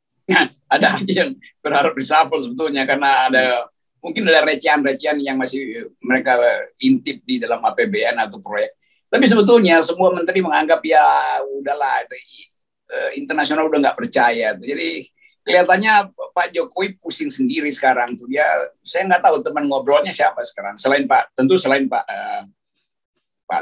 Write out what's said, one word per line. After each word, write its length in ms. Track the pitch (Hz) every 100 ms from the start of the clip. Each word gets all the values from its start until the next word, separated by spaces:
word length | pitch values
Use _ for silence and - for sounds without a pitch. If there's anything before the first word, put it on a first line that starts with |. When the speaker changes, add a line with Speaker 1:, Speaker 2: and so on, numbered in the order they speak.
| _ _ -
Speaker 1:
Nah, 240 | 180 - - _
ada 320 | 147 - -
aja 120 | 190 -
yang 80 | - 135 - _
berharap 320 | 147 143 156 143
reshuffle 420 | 123 156 151 156
sebetulnya 400 | 123 127 156 139
karena 480 | 135 139 135 131 131
ada, 320 | 131 127 123
Speaker 2:
Hmm. 400 | 123 _ _ _
Speaker 1:
mungkin 240 | 170 165 185
ada 160 | 156
recehan-recehan 720 | 151 143 156 147 139 135 151 147
yang 220 | 139 135
masih 480 | 127 131 131 117 107 -
mereka 380 | 120 127 131 123 120 104 - _
intip 460 | 131 131 - 131
di 160 | - 127
dalam 240 | 113 117
A 80 | 113
P 160 | 110 110
B 160 | 104
N 160 | 113 117
atau 240 | 110 104
proyek. 320 | 95 104 107 - _ _ _
Tapi 160 | 240
sebetulnya 560 | 269 220 208 240 185 165
semua 320 | 160 170 185
menteri 320 | 180 170 190
menganggap, 400 | 180 151 156 165
"Ya 160 | 156 156 151 143 143 139 139 139
udahlah, 480 | 139 147 135 127
eh, 1080 | 120 101 - - - _ _ _ _ 135 139 -
internasional 560 | 139 147 143 156 156
udah 160 | 151 131
nggak 100 | -
percaya." 540 | 120 131 120 117 110
Jadi 540 | 101 120 147 165 160 135 _ _ _
kelihatannya 720 | - 175 180 185 220 208 196 - -
Pak 220 | - 180
Jokowi 480 | 170 165 - 196 190
pusing 240 | 170 - 147
sendiri 400 | 131 127 156 147
sekarang 400 | 135 135 123 120
tuh. 160 | 117 120
Dia, 160 | 143 147 151 - - -
saya 240 | 170 190
nggak 160 | 180 190
tahu 160 | 151
teman 240 | 143 147 143
ngobrolnya 480 | 135 127 147 -
siapa 240 | - - - 120
sekarang. 320 | - 101 107
Selain 240 | 131 143
Pak, 320 | 131 127 -
tentu 240 | - 131 185
selain 320 | 131 139 131
Pak, 140 | 120 -
eh, 360 | 101 104 104 101 _ _ _ _ _ _ _ _ _
Pak 180 | - 87